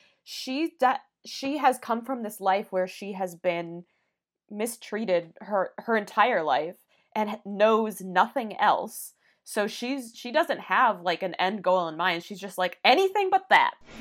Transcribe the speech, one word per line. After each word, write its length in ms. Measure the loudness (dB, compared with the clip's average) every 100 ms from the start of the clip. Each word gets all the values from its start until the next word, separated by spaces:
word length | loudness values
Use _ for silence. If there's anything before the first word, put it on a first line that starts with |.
| _ _
she 480 | -16 -12 -8 -4 -4 0
de-, 200 | 0 0 _ _ -16
she 300 | -8 -6 2
has 200 | 2 2
come 260 | -2 -4
from 200 | -4 -8
this 180 | -8 -4
life 300 | 0 0 0
where 160 | -2 -4
she 240 | -6 -10
has 220 | -6 -8 -2
been 480 | -2 -2 -6 -12 -16 _ _ _ _ _ _
mistreated 800 | -6 -6 -6 -8 -6 0 0 0 -16
her, 320 | -4 -2 -2 -6
her 180 | -2 0
entire 460 | 0 2 2 4
life 340 | 2 0 0 -8 _ _ _ -4
and 140 | -4
h-, 100 | -4 -8
knows 560 | 2 4 4 2 -4
nothing 560 | -2 2 4 2 -6 0
else. 540 | 2 2 0 -10 -16 _ _ _
So 240 | -8 -4 -2
she's, 460 | -4 -6 -6 -8 -14
she 160 | -2
doesn't 280 | 0 0 -2
have, 400 | 0 4 4 2
like, 180 | -2 -2
an 140 | -2 0
end 280 | -2 0
goal 240 | 2 2 0
in 80 | -2
mind. 260 | 0 -2
She's 160 | -6 -12
just 180 | -10 -4
like, 220 | -4 2
"Anything 460 | 4 6 4 2 2
but 160 | 0 6
that." 260 | 6 6 -2 -18 -16